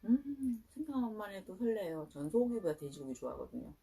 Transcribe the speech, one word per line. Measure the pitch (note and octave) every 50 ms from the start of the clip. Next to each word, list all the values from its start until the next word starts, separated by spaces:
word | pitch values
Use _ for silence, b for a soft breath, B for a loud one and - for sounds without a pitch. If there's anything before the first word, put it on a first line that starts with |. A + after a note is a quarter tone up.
| -
음, | A3+ A#3 C4+ C#4 C#4+ C#4+ C4+ C4+ B3+ A#3+ A3 - _ -
생각만 | C4+ D#4 D#4 C#4 C4 A#3+ A3+ G#3+ G#3+ G#3 G3+ G3+
해도 | G3 F#3+ - F#3
설레요. | F#3 A#3+ A#3 A3+ G#3+ G3 E3 D#3+ D#3 D#3 D#3 -
전 | D3 C#3+ D3+
소고기보다 | D#3 A#3 B3 B3 A#3+ A3+ G3 E3+ D3+
돼지고기 | D#3 D3 C#3+ C#3 D3 C#3+ C3+ B2+
좋아하거든요. | - - B2+ C3 C#3 C3 - - B2 B2+ - - _